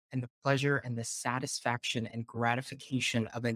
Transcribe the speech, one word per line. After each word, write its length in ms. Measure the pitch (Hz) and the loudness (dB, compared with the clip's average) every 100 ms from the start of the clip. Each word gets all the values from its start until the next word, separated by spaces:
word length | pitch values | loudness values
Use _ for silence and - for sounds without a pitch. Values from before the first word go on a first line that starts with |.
| _ | _
and 100 | 131 | -6
the 80 | 123 _ | -6 _
pleasure 380 | 139 135 139 139 | 2 4 4 2
and 140 | 131 117 | 0 -4
the 80 | 113 | -4
satisfaction 1000 | - 123 123 127 - 123 120 - 123 113 | -4 0 0 -2 -2 0 0 0 -2 -2
and 200 | 117 113 | -4 -6
gratification 1000 | 113 117 120 131 131 - 131 123 120 110 | 2 4 2 0 -10 -4 0 2 2 0
of 180 | 120 | 0
a 80 | 117 | -2